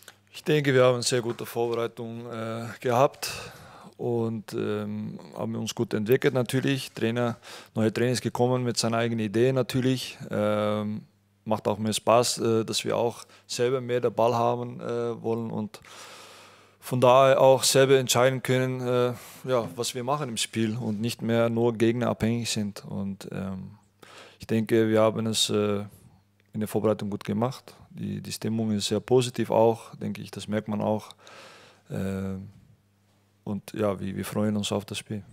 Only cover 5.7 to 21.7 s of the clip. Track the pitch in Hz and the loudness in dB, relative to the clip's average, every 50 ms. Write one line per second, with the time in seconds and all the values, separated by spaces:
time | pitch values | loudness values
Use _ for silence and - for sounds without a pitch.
5.7 | - - 117 - - 113 107 104 127 135 - 147 127 131 120 - - 131 127 139 | -4 -4 -4 -2 0 -2 4 4 4 4 4 2 2 2 0 0 0 0 0 0
6.7 | 139 135 - - - - 113 113 117 123 120 120 117 - - - - - - - | -2 -2 -4 -8 -6 -2 -2 0 0 0 -2 -2 -4 -6 -12 -18 -18 -18 -16 -8
7.7 | - 113 110 113 101 113 117 127 123 110 - 113 - - 123 123 127 127 123 120 | -2 2 2 2 2 2 2 2 2 0 -2 -4 0 2 2 2 2 2 0 -2
8.7 | 110 - - 113 117 113 117 117 117 113 110 107 95 113 123 131 135 131 120 - | -2 -2 -2 0 0 0 0 0 0 -2 -4 0 2 2 4 4 4 2 0 0
9.7 | - 131 123 131 131 127 - - - - 127 - 107 104 104 104 107 107 107 104 | 0 0 2 2 0 0 -4 -10 -12 -14 -12 -6 -2 0 0 0 2 0 0 0
10.7 | 107 104 104 104 107 110 - _ _ _ _ _ _ _ - 110 107 104 - - | 0 -2 -2 -4 -6 -8 -10 _ _ _ _ _ _ _ -4 -4 -4 -2 0 -2
11.7 | 107 101 110 110 101 - - 107 110 120 123 - - - 113 117 113 113 110 107 | -2 0 -2 -2 -2 -2 2 4 6 6 6 2 0 -2 0 0 2 0 0 -2
12.7 | 107 - - 110 107 101 117 123 - - - _ - - _ - - - 123 123 | -4 -4 -2 -2 -2 0 -2 -2 -4 -8 -18 _ -20 -20 _ -10 -4 -2 0 0
13.7 | 135 131 123 120 123 123 120 117 101 - 113 120 120 117 117 120 123 120 123 123 | 0 -2 -2 -2 -2 0 0 0 2 2 2 2 4 2 2 2 0 0 -4 -8
14.7 | 123 117 117 117 117 120 120 120 117 113 110 113 113 117 113 113 113 110 107 104 | -10 -10 -8 -6 -4 -4 -4 -4 -6 -6 -4 -4 -2 -2 -4 -6 -6 -6 -6 -8
15.7 | - - _ - - - - - - - - - - - - - - - - _ | -10 -16 _ -20 -20 -20 -20 -20 -20 -20 -20 -20 -20 -20 -20 -20 -20 -20 -20 _
16.7 | _ _ - - 131 127 131 123 123 135 135 135 135 - 135 135 135 123 - - | _ _ -8 -4 0 4 6 8 8 8 8 8 6 8 8 8 6 6 4 4
17.7 | - 135 135 131 139 131 127 113 - 120 123 135 131 127 - - 127 127 127 127 | 6 6 6 6 6 4 4 2 2 4 4 4 2 0 0 0 0 2 2 0
18.7 | 127 127 127 123 127 123 123 123 - 104 - - - - - 131 127 120 110 - | -2 -4 -2 0 0 2 2 0 -2 -6 -12 -18 -20 -12 -6 -2 0 0 -2 -2
19.7 | 127 120 120 - - 127 120 123 147 147 147 123 113 104 - - - 110 113 110 | -6 -6 -6 -4 -4 -6 -4 -2 -2 -2 -4 -6 -4 -4 -6 -4 -2 -2 0 0
20.7 | 110 123 123 110 107 101 113 120 - - - 113 117 117 117 117 117 113 117 120 | -2 -4 -4 -4 -4 -2 -4 -4 -4 -4 -2 0 2 4 4 4 2 2 2 2